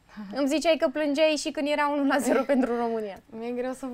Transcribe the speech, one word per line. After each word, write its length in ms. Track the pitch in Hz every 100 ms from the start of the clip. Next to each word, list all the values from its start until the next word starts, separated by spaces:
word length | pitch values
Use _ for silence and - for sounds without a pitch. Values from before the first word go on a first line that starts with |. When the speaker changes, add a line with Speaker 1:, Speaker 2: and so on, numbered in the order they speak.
| _
Speaker 1:
<laughs> 320 | 214 196 254
Speaker 2:
Îmi 100 | 277
ziceai 280 | 302 339 311
că 120 | 320
plângeai 480 | 302 302 277 311 294
și 140 | 311
când 180 | 311 285
era 200 | 294 294
unu 160 | 294 277
la 120 | 277
zero 240 | 240 269 254
Speaker 1:
<laughs> 60 |
Speaker 2:
pentru 240 | 269 240 240
România. 420 | 233 226 208 185 _
Speaker 1:
Mi-e 200 | 220 233
greu 220 | 247 254
să 140 | 254 262